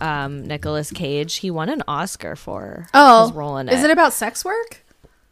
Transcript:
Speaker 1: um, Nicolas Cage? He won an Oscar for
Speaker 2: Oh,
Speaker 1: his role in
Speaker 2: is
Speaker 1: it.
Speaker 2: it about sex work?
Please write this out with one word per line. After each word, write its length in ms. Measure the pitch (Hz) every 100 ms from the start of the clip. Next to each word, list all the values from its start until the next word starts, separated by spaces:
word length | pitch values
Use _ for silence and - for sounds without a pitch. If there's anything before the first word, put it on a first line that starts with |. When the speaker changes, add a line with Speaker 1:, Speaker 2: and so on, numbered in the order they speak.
Speaker 1:
um, 440 | 160 147 139 143 -
Nicolas 460 | 147 151 151 147
Cage? 440 | - 151 143 156 -
He 140 | 190
won 200 | 160 165
an 140 | 294 -
Oscar 480 | 147 180 - - -
for 520 | - 98 98 - 170
Speaker 2:
Oh, 340 | 277 285 226 226
Speaker 1:
his 80 | 151
role 220 | 147 135
in 120 | 127
Speaker 2:
is 120 | 254
Speaker 1:
it. 40 | 302
Speaker 2:
it 60 |
about 200 | 320 302
sex 320 | - 220 -
work? 400 | 359 453 466 - _ _ _ _ _